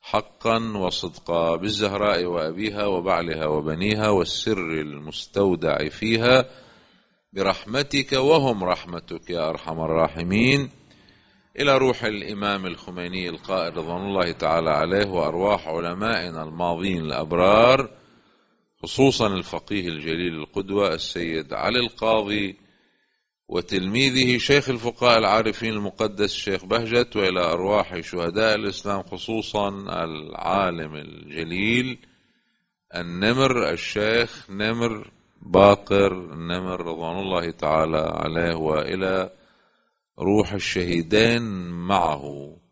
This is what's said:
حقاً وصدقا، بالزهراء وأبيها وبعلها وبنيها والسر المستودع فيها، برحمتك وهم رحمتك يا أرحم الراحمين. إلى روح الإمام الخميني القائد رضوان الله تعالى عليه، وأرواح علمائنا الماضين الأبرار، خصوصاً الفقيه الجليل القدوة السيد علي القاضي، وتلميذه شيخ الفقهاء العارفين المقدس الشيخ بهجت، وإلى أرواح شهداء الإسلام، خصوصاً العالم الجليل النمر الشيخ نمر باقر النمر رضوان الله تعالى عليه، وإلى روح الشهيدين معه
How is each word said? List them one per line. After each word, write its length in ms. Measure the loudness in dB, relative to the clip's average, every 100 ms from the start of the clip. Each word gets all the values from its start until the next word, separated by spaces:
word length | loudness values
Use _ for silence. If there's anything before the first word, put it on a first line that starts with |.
حقاً 760 | -2 -4 -4 _ 0 0 0 -2
وصدقا، 760 | -2 -2 -8 -10 -2 0 2 0
بالزهراء 680 | -2 -2 -2 0 0 0 0
وأبيها 600 | -2 -4 -4 -6 -2 -2
وبعلها 600 | 0 0 0 0 -2 0
وبنيها 640 | 0 -2 -2 0 2 2
والسر 720 | 2 2 -2 -2 -2 -2 -4
المستودع 1080 | -6 -10 -12 -14 -6 0 2 2 0 0 -2
فيها، 560 | -4 0 2 6 4 4 -8 -20 -20 _ _ _ _ _
برحمتك 800 | -2 0 0 -2 -4 -2 -2 0
وهم 500 | 0 6 6 4 0
رحمتك 680 | 0 -2 -4 -12 -10 -14 -6
يا 200 | -4 -2
أرحم 300 | -4 -8 -4
الراحمين. 880 | 0 2 2 0 -2 2 4 2 0 -10 _ -20 -20 _ _ _ _ -2
إلى 180 | 4 4
روح 260 | 4 2
الإمام 640 | -2 -4 -6 -4 -2 -2 -4
الخميني 640 | -10 -12 -10 -8 -6 -6
القائد 480 | -8 -4 -2 -2 -4
رضوان 240 | -6 -6
الله 300 | -2 0 0
تعالى 380 | 0 0 2 2
عليه، 360 | 2 2 2 0
وأرواح 640 | 0 -2 0 0 0 -2
علمائنا 760 | -4 -4 -4 -2 -2 -4 -8
الماضين 540 | -10 -4 -2 -2 -2 -2
الأبرار، 920 | -2 -4 -2 2 6 8 8 6 2 -10 _ _ _ _ _ _ _ _
خصوصاً 440 | -10 4 4 6 0
الفقيه 600 | 0 -6 -10 -6 -4 -4
الجليل 480 | -6 -4 -2 -2 -4
القدوة 580 | -8 -8 -2 0 2
السيد 600 | 0 -6 -6 -4 -4 -6
علي 260 | -4 -2 0
القاضي، 800 | -2 -2 0 2 0 -4 -4 -8 _ _ _ _ _ _ _ _ _
وتلميذه 920 | -6 -2 -2 0 2 2 2 2 0
شيخ 320 | 4 2 2
الفقهاء 500 | -4 -4 2 4 6
العارفين 540 | 6 4 2 -2 -4
المقدس 580 | -4 -6 -2 -4 0 -2 -2
الشيخ 300 | -4 -4 0
بهجت، 500 | -2 2 0 2 2
وإلى 240 | 2 2
أرواح 600 | 2 2 2 2 0 -6
شهداء 560 | -8 -4 -2 2 2 2
الإسلام، 480 | -2 -6 -6 -6
خصوصاً 680 | -6 -12 -6 -6 -2 -2 -2 -4 -8 -6
العالم 920 | -6 -6 -10 -8 0 2 0 -2 -8 -10
الجليل 1040 | -14 -16 -14 -8 -6 -2 0 0 -2 -8 -18 _ _ _ _ _ _ _ _ -8
النمر 720 | -6 0 2 4 2 2 0
الشيخ 760 | -2 -4 -2 0 0 0 -6 -14
نمر 600 | -4 -2 0 -2 -4 -12 _ _ _
باقر 720 | 2 8 10 8 4 4 4
النمر 720 | 2 -10 -10 -6 -4 -4 -6
رضوان 380 | -6 -6 -6 -4
الله 320 | -2 -2 -2
تعالى 600 | -2 2 4 4 0 -2 -2
عليه، 400 | -2 0 0 0
وإلى 760 | 0 0 -2 -2 0 0 -2 -8 _ _ _ _ _ _ _ -4
روح 340 | 2 4 2
الشهيدين 1160 | -2 -4 -2 0 -2 2 4 4 2 -2 -8 -8
معه 840 | -8 0 2 2 0 -6 -12 -14 -18 _